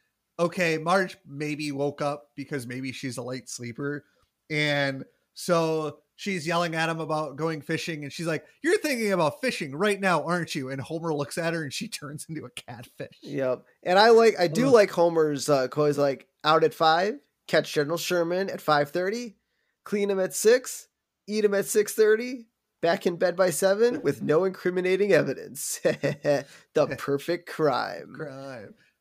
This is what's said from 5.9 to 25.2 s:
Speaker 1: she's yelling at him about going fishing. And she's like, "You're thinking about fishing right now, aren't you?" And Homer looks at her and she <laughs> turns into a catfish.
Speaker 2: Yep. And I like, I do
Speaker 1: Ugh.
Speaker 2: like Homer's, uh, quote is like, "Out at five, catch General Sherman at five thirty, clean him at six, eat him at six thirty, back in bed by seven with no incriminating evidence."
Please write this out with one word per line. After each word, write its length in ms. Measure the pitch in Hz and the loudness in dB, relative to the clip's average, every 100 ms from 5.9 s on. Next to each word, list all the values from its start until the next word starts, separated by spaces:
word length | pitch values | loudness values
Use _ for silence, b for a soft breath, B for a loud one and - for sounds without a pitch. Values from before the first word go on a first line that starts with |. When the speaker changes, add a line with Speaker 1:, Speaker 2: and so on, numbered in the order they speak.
| 151 _ _ | -8 _ _
Speaker 1:
she's 300 | 208 185 151 | -6 -4 -2
yelling 300 | 170 170 160 | -2 0 -2
at 140 | 160 | -2
him 100 | 160 | -2
about 360 | 160 156 156 139 | -2 -2 -4 -4
going 260 | 160 160 | -4 -4
fishing. 420 | 139 160 - 156 | -4 -6 -4 -8
And 100 | 143 | -10
she's 140 | - 165 | -8 -4
like, 180 | 156 b b | -4 b b
"You're 160 | 302 427 | 0 0
thinking 340 | 415 247 214 | 0 -2 0
about 300 | 185 156 - | 2 2 0
fishing 340 | 262 226 156 139 | -4 -4 -8 -2
right 240 | 208 202 | 0 0
now, 240 | 196 165 | 2 0
aren't 300 | 143 175 160 | 0 -2 -2
you?" 160 | 156 131 | -6 -6
And 100 | 135 | -8
Homer 340 | - 160 165 147 | -8 -6 -4 -2
looks 220 | 143 - | -4 -4
at 140 | 165 165 | -4 -4
her 80 | |
and 100 | 147 | -6
she 140 | - 220 | -8 -10
<laughs> 20 | |
turns 380 | - 143 151 - | -10 -12 -14 -12
into 160 | 151 123 | -12 -12
a 60 | |
catfish. 640 | - - 120 120 _ 139 - | -16 -16 -18 -18 _ -16 -14
Speaker 2:
Yep. 400 | - 143 131 127 - _ | -10 -4 -2 -2 -6 _
And 140 | - 185 | 2 6
I 120 | 220 | 8
like, 260 | 226 226 - | 8 6 4
I 80 | 175 | 0
do 200 | 160 262 | 2 6
Speaker 1:
Ugh. 60 | |
Speaker 2:
like 180 | 233 202 | 6 6
Homer's, 580 | - 170 165 156 143 123 | 4 2 4 2 0 2
uh, 180 | 143 131 | 2 2
quote 220 | - 147 | 0 2
is 80 | 143 | 2
like, 300 | 143 127 - _ | 0 0 -10 _
"Out 200 | 147 160 | 2 4
at 120 | 160 - | 4 4
five, 400 | 160 165 202 285 _ _ - | 4 4 0 -4 _ _ 0
catch 260 | 165 147 | 0 2
General 240 | - 143 165 | -2 -2 -2
Sherman 520 | - 175 170 180 196 | -2 0 0 -2 -4
at 100 | 185 | -6
five 300 | - 151 147 | 0 2 2
thirty, 460 | 170 185 226 240 - _ _ _ _ | -2 -4 -4 -10 -16 _ _ _ _
clean 280 | - 208 202 | -6 -2 0
him 80 | 190 | 0
at 160 | 185 - | -2 2
six, 540 | 214 247 254 - - _ _ _ - | 4 4 2 -12 -16 _ _ _ -6
eat 160 | 214 | 0
him 120 | 208 196 | 2 2
at 100 | - | 0
six 280 | 214 208 - | 0 0 2
thirty, 500 | 214 220 247 254 226 _ _ _ | 4 4 0 -8 -14 _ _ _
back 240 | 170 165 190 | 0 2 0
in 80 | 170 | 0
bed 200 | 180 175 | -2 2
by 140 | 185 | 2
seven 540 | 151 190 196 233 277 | 2 2 4 2 2
with 180 | 160 127 | -2 -2
no 220 | 139 151 | 2 2
incriminating 680 | 190 185 180 180 185 185 208 | 2 -2 -4 -2 0 2 4
evidence." 680 | 160 | 4